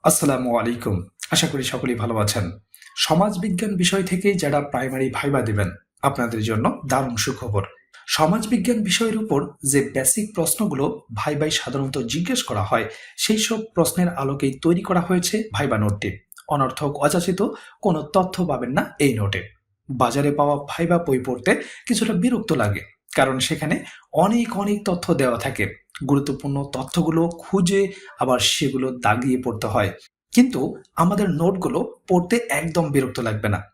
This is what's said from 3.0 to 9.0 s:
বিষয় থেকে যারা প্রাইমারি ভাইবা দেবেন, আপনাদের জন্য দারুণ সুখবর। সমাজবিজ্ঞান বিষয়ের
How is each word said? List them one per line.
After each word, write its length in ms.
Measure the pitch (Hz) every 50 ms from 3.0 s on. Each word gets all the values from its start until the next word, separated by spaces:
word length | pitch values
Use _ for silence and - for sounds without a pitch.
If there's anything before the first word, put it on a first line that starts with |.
| - - 156 170 196 214 - 180 202 214 180 180 220 208 202
বিষয় 280 | 175 180 175 196 196 185 -
থেকে 180 | 185 180 196 202 196
যারা 240 | 175 156 143 147 147 143
প্রাইমারি 440 | 147 - 127 135 131 131 131 131 127
ভাইবা 300 | - - - 143 131 131
দেবেন, 260 | 113 113 107 104 98 85 82 - _ _ _ _
আপনাদের 380 | - 139 143 - 120 113 110 110
জন্য 240 | 107 113 110 107 123 185 - - - 131
দারুণ 260 | 135 135 135 127 120
সুখবর। 480 | 104 - - 107 - 131 113 101 101 - - - _ _ _ _ - - -
সমাজবিজ্ঞান 720 | - - 156 160 196 233 220 - 247 196 - 247 240 220
বিষয়ের 340 | 208 180 175 -